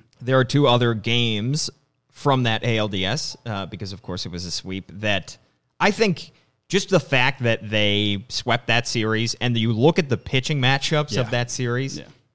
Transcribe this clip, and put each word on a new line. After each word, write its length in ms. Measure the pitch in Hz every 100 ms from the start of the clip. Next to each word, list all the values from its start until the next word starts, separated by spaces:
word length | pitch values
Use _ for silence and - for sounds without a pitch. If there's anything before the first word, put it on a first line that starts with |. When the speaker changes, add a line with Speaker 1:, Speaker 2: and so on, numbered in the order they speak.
| _ -
Speaker 1:
There 180 | 123 131
are 60 |
two 220 | 127 139 143
other 280 | 120 120
games 760 | 110 117 120 120 107 113 151 - - _ _ _
from 340 | - 143 131
that 200 | 120 110
A 140 | 120 113
L 100 | 107
D 160 | 98
S, 320 | 92 135 - - 117
uh, 200 | 101 95
because, 260 | 101 98
of 100 | 95
course, 220 | - 87 92
it 60 |
was 120 | 85
a 60 | 90
sweep, 400 | - 92 95 -
that 420 | 98 107 98 - - _ _ _ -
I 120 | 190
think 400 | 208 220 170 - _ _ _ -
just 200 | 196 -
the 80 | 185
fact 420 | - 131 127 139
that 260 | 120 113 107
they 540 | 107 104 101 104 101 -
swept 380 | - - 117 -
that 200 | 117 120
series, 460 | 120 110 110 117
and 220 | - 123 117
you 160 | 110
look 260 | 110 139 175
at 80 | 147
the 80 | 117
pitching 440 | - 131 127 151
matchups 520 | 127 135 - 151 147
of 140 | - 117
Speaker 2:
Yeah. 40 |
Speaker 1:
that 200 | 120 120
series, 480 | - 123 120 135 -
Speaker 2:
Yeah. 60 | - - _